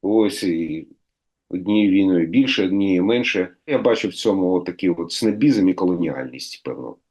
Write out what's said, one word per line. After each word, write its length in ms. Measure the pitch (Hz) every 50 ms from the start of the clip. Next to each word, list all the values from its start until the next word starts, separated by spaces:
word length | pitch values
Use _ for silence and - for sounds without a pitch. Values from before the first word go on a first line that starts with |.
ось, 420 | - 98 107 110 107 101 92 - -
і 440 | 92 85 82 82 78 78 80 76 - - _ _ _ _ _ _ _ _ _ _ _
однією 420 | - 92 90 98 104 107 107 101
війною 360 | 95 98 98 95 92 87 82 82
більше, 380 | 85 127 135 131 - - 98
однією 380 | 92 95 101 98 98 95 90 90
менше. 440 | 101 117 123 120 - - 101 92 90 - _ _ -
Я 100 | 143 123
бачу 300 | 110 120 113 110 - 101
в 40 | 90
цьому 460 | - - 113 98 95 92 90 92 90
такий 300 | 87 90 87 - - 92
от 220 | 85 85 85 82
снобізм 580 | - - 117 110 104 107 135 147 135 107 95 92
і 40 | 90
колоніальність, 880 | - 95 90 90 87 85 80 69 65 65 65 64 65 - - - - _
певно. 320 | 67 64 65 64 58 - _ _ _